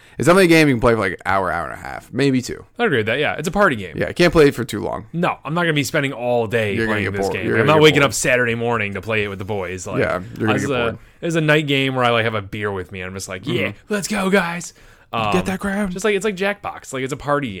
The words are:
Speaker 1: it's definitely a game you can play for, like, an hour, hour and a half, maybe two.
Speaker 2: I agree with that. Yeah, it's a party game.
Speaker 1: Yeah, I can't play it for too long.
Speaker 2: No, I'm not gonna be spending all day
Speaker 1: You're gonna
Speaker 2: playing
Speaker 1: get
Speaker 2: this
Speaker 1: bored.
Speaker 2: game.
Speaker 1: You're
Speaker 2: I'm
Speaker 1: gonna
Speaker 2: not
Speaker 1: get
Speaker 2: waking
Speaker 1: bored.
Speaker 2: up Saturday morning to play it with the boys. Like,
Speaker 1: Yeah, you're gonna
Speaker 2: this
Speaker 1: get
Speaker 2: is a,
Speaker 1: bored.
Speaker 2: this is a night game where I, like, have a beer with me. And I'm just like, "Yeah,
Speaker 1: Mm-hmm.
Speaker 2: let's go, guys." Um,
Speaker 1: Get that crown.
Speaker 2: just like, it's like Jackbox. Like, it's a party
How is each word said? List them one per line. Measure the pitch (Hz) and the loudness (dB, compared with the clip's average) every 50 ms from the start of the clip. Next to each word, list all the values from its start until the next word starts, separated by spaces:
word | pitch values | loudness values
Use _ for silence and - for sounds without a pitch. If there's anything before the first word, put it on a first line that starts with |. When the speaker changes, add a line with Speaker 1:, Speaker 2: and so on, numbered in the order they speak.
| - - - - | -20 -14 -8 0
Speaker 1:
it's | - | 4
definitely | 135 170 196 190 | 4 6 6 8
a | 170 | 8
game | 165 160 156 147 | 8 8 6 6
you | 131 | 4
can | 113 | 4
play | 104 123 117 | 4 4 4
for, | 110 | 4
like, | 101 95 85 | 2 0 -2
an | - - | -4 -2
hour, | 90 95 98 95 87 | 0 0 0 0 0
hour | 82 85 80 | -2 -2 -4
and | 67 | -6
a | 55 53 | -8 -10
half, | 58 64 67 - - - | -12 -12 -12 -12 -12 -8
maybe | - 120 135 139 131 127 | -2 0 2 2 2 2
two. | 117 - - - - - _ - | 0 -2 -6 -10 -12 -14 _ -4
Speaker 2:
I | 240 | -2
agree | 226 156 117 | 0 0 0
with | 107 | 0
that. | 104 113 139 | 0 0 0
Yeah, | 147 123 95 | 0 -2 -2
it's | - 151 185 | -4 -4 -4
a | |
party | 156 202 208 190 143 110 | 0 2 2 2 2 0
game. | 98 85 - | -4 -8 -6
Speaker 1:
Yeah, | - - - | -4 -4 -2
I | |
can't | - - 175 175 - | 2 2 4 4 6
play | 170 151 143 | 8 6 6
it | - | 6
for | - 117 | 2 -4
too | - - 101 | -6 -4 -4
long. | 95 82 58 - 107 - - | -4 -4 -6 -6 -8 -8 -6
Speaker 2:
No, | 165 175 160 110 - - | -4 -2 -2 -4 -4 -6
I'm | 131 151 | -6 -4
not | 175 | -2
gonna | 175 170 | 0 0
be | 156 147 139 | 0 0 0
spending | 113 - 160 139 135 | 0 0 -2 -2 -2
all | 139 113 123 123 123 120 113 | -4 -4 -2 0 0 0 0
day | 107 113 117 110 104 98 | 0 0 0 0 0 0
Speaker 1:
You're | 113 113 110 | 0 0 0
gonna | 107 104 | 0 -2
Speaker 2:
playing | 98 104 | -2 -2
Speaker 1:
get | 98 101 | -2 -2
Speaker 2:
this | 98 95 | -2 -2
Speaker 1:
bored. | - 101 | -2 -2
Speaker 2:
game. | 95 | -2
Speaker 1:
You're | 117 117 | 0 0
Speaker 2:
I'm | 113 | 2
Speaker 1:
gonna | 113 139 | 4 4
Speaker 2:
not | 151 | 6
Speaker 1:
get | 160 151 | 6 8
Speaker 2:
waking | 156 143 143 | 6 6 6
Speaker 1:
bored. | 143 135 | 4 2
Speaker 2:
up | 110 | 2
Saturday | - - 143 127 123 123 117 113 | 0 0 2 2 2 2 0 0
morning | 117 117 117 117 113 107 101 98 | -2 -2 0 0 0 -2 -4 -4
to | 98 | -6
play | 90 107 110 110 104 | -4 -2 -2 -2 -2
it | 104 | -2
with | 98 95 | -4 -8
the | 101 | -8
boys. | 92 110 101 92 87 92 92 92 104 | -6 -4 -4 -4 -6 -6 -8 -8 -6
Like, | 95 90 | -2 0
Speaker 1:
Yeah, | 117 82 80 90 92 117 113 - | 0 0 0 -2 -6 -8 -6 -4
you're | 110 110 | -2 0
gonna | - 135 | 0 0
Speaker 2:
this | 135 | 0
Speaker 1:
get | |
Speaker 2:
is | 139 | -2
a, | 139 123 120 117 | -2 -2 -2 -2
Speaker 1:
bored. | 113 - - - - _ | -4 -6 -12 -20 -16 _
Speaker 2:
this | - 170 | -6 -4
is | 160 165 | -2 0
a | |
night | 156 151 151 151 156 139 | 2 2 2 2 2 2
game | 143 135 135 135 131 | 0 0 0 0 0
where | 131 123 | 2 2
I, | 120 | 2
like, | 120 117 113 | 4 2 2
have | 113 110 | 0 -2
a | 107 | -4
beer | 98 98 - 110 104 104 | -6 -6 -8 -6 -4 -4
with | 101 95 90 85 | -4 -6 -6 -8
me. | - 95 | -10 -10
And | 92 92 | -10 -10
I'm | 95 | -10
just | 95 92 - | -10 -10 -10
like, | 95 92 98 120 | -10 -10 -6 -6
"Yeah, | 120 117 - - | -4 -4 -4 -6
Speaker 1:
Mm-hmm. | 101 - - - 214 | -6 -10 -8 -6 -6
Speaker 2:
let's | 208 170 - | -4 -4 -4
go, | 214 202 190 190 | -4 -4 0 0
guys." | 185 202 180 170 170 175 170 - - _ - - - - _ _ - | 2 0 0 -2 -4 -8 -10 -12 -16 _ -20 -20 -20 -20 _ _ -4
Um, | - 220 214 | -2 0 0
Speaker 1:
Get | - 180 180 | 0 0 0
that | 190 190 190 | -2 -4 -4
crown. | - 202 196 202 208 196 | -4 -4 -2 -2 -4 -4
Speaker 2:
just | 180 190 185 | -4 -2 -2
like, | 220 208 | 0 0
it's | 190 190 | 0 -2
like | 220 208 | -4 -4
Jackbox. | 175 196 196 202 202 - - 156 - - - | -2 -4 -4 -4 -4 -8 -10 -12 -12 -12 -10
Like, | - 131 131 | -8 -6 -6
it's | 131 143 | -6 -6
a | 131 | -6
party | - 143 147 143 143 123 95 92 | -4 -2 -2 -2 -2 -4 -8 -10